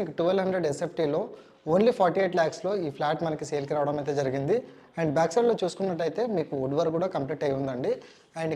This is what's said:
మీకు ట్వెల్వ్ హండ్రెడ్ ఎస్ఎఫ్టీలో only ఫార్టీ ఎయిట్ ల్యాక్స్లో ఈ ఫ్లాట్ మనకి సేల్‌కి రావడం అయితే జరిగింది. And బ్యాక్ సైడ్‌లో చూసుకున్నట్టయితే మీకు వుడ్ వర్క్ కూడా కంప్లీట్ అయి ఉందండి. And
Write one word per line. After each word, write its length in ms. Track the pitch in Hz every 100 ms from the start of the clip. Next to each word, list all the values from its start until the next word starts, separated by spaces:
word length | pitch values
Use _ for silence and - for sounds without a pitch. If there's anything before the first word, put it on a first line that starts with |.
మీకు 140 | 175 143
ట్వెల్వ్ 240 | 170 190
హండ్రెడ్ 240 | 190 185 160
ఎస్ఎఫ్టీలో 500 | 143 170 - 156 156 233 - - - 156
only 180 | 175 233 240
ఫార్టీ 180 | 185 170
ఎయిట్ 140 | 190 175
ల్యాక్స్లో 280 | 156 - 185 202
ఈ 60 | 160 139
ఫ్లాట్ 220 | 151 156 165
మనకి 140 | 156 147
సేల్‌కి 220 | 147 143 156
రావడం 180 | 143 147
అయితే 120 | 143 143
జరిగింది. 360 | 131 135 139 226 - - - -
And 100 | 160 143
బ్యాక్ 160 | 165 240
సైడ్‌లో 180 | 233 220
చూసుకున్నట్టయితే 600 | 180 - 190 170 165 196 240 190
మీకు 160 | 143 143
వుడ్ 160 | 131 143
వర్క్ 140 | 165 165
కూడా 120 | 185 165
కంప్లీట్ 260 | 135 151 147
అయి 80 | 135
ఉందండి. 340 | 135 123 165 262 - - _ 165
And 80 | 165